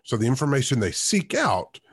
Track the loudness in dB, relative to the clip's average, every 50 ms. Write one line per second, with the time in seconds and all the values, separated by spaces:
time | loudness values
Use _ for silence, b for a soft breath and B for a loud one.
0 | B -6 -2 0 0 0 0 0 0 0 0 0 2 0 0 0 0 0 -2 -2
1 | -2 0 0 0 0 0 -2 0 0 0 0 -2 -4 -8 -14 -20 b b